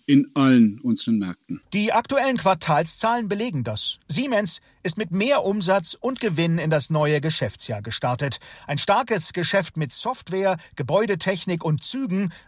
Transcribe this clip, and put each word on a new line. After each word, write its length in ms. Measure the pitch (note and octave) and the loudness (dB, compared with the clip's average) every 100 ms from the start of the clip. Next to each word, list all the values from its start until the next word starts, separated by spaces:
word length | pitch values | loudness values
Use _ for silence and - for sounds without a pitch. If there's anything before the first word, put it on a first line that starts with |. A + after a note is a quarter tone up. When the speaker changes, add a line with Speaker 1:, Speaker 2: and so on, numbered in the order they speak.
| - | 4
Speaker 1:
In 260 | C3+ - | 4 4
allen 460 | D3 C3+ B2+ A2 G#2+ | 2 6 6 6 2
unseren 400 | B2 A2 - A2 | -2 -2 0 0
Märkten. 420 | F#2 F2 - F2 - | -2 -8 -12 -14 -6
Speaker 2:
Die 200 | G3+ G#3+ | -2 0
aktuellen 440 | A3 - C4+ C4+ A#3 | 0 0 0 0 2
Quartalszahlen 920 | F#3+ F3+ - E3+ E3 - A3+ A#3+ G#3 | 2 2 2 2 2 0 2 0 -2
belegen 340 | G3+ A#3+ D3 | -4 -4 -4
das. 380 | A2+ G#2+ - - - | -4 -4 -6 -6 -4
Siemens 520 | D3 C4+ G#3 G#3+ - _ _ | -2 0 0 0 -2 _ _
ist 160 | F3+ G#3+ | -4 -2
mit 140 | F#3+ | -2
mehr 320 | F#3 B3 C#4 | 0 2 2
Umsatz 500 | G3 G#3 F3 G3 E3 | 2 0 2 2 0
und 240 | - B3 C4 | -2 -4 -2
Gewinn 400 | A3+ D#3 E3+ E3 | -2 0 0 0
in 100 | D#3 | 0
das 220 | D3+ - | 0 0
neue 300 | D#3 D3+ D3 | 0 0 0
Geschäftsjahr 600 | D#3 - A2 - - G#2+ | -2 -2 -4 -4 -6 -8
gestartet. 600 | A2 - B2+ B2 C#3 - - - - | -6 -4 -2 -2 -4 -6 -12 -16 -8
Ein 120 | D3+ | -2
starkes 540 | - G#3 A#3+ G#3 - | 0 0 0 -2 -2
Geschäft 440 | F3+ D#3+ G3 E3+ D#3+ | -2 0 0 0 -4
mit 160 | D3 | -2
Software, 640 | - A3+ C4 - F#3+ G3 F3+ - | -2 -2 -6 -4 -2 0 -2 -6
Gebäudetechnik 880 | - B2+ F#3 A3 F3+ F#3+ G3 - E3+ | -8 0 0 2 -2 -2 -2 -2 -2
und 220 | D#3+ D3+ | -2 0
Zügen 480 | - C4+ B3+ F#3+ F#3+ - | 0 -2 -2 -2 -2 -6